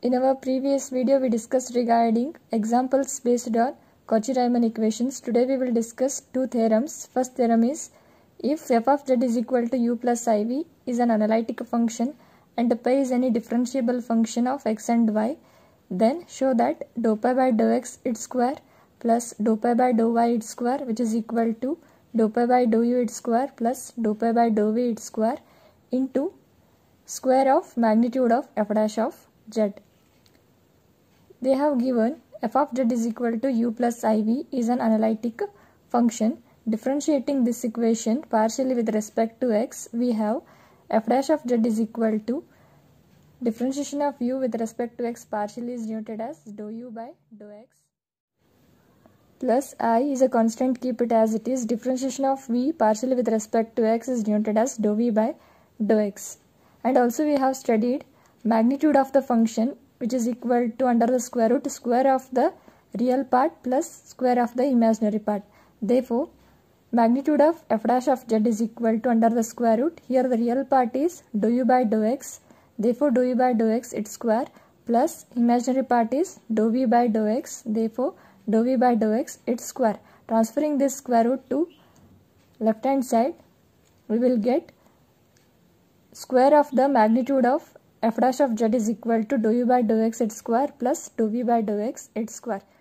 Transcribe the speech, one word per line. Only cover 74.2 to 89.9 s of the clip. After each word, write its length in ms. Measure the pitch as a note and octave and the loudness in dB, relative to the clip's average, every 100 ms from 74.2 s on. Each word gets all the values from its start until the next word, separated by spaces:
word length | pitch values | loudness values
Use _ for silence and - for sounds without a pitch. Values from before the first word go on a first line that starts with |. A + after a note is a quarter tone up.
| A#3 A3 D4 - _ _ - | -2 0 -2 -10 _ _ -2
plus 400 | A#3 D4+ - - - | 0 0 -4 -12 0
imaginary 480 | A#3 A#3+ A#3+ B3+ | 2 2 2 -2
part 300 | C4 A#3+ A3+ | 2 2 2
is 260 | C4+ F#4 - _ | 0 -2 -6 _
dou 160 | A3 A3 | 0 2
v 160 | A#3 C4 | 2 2
by 220 | A#3 A#3+ | 2 2
dou 180 | A3 G#3+ | 2 0
x. 360 | A3+ - - - | -2 -4 -14 -6
Therefore, 480 | G#3+ A3+ A3 C4+ - - _ - | -2 -2 -2 -6 -6 -20 _ -2
dou 140 | A3 | 0
v 120 | A#3 C4 | 2 2
by 200 | B3 A#3+ | 2 2
dou 180 | A3 | 2
x 260 | G#3+ D4+ - - | 0 -2 -10 -6
its 160 | A#3 | -6
square. 360 | - - A#3+ G3+ - - - | -6 -2 -2 -2 -10 -20 -4
Transferring 500 | A3+ A3+ - D4+ D4 | 0 0 0 -2 0
this 180 | C#4 C4+ | 0 -2
square 280 | - A#3+ | -2 2
root 260 | A3+ C4 - | 2 0 -4
to 200 | C4 E4+ - _ _ - - _ _ _ _ | -4 -4 -6 _ _ -20 -20 _ _ _ _
left 240 | A3 A3 | -2 0
hand 220 | C4 C#4 B3+ | 0 -2 0
side, 300 | A3+ B3+ F4 _ _ _ _ _ _ _ | 0 0 -4 _ _ _ _ _ _ _
we 100 | A3 | 0
will 180 | B3 B3 | 2 2
get 360 | G#3+ C4+ E4+ _ _ _ _ _ _ _ _ _ _ _ _ _ _ | 2 0 -2 _ _ _ _ _ _ _ _ _ _ _ _ _ _
square 480 | - - B3+ C4 D4 | -20 -2 4 6 6
of 100 | D4 | 4
the 180 | B3+ C4 | 2 2
magnitude 560 | C4+ G#3+ A3+ B3+ C#4 A#3+ | 4 4 2 2 2 2
of 240 | C#4+ - - _ _ | 0 -4 -20 _ _
f 140 | A3+ A3 | -2 2
dash 240 | A#3+ B3+ | 0 2
of 160 | C#4+ A3 | 0 2
z 60 | A3+ A#3+ | 0 0
is 120 | G#3+ | -2
equal 340 | A#3+ A3+ A3+ | -4 -2 -2
to 140 | G#3+ C#4 | 0 0
dou 140 | A3 A#3 | 0 0
u 80 | A#3+ | 2
by 160 | B3 | 2
dou 180 | A3 | 2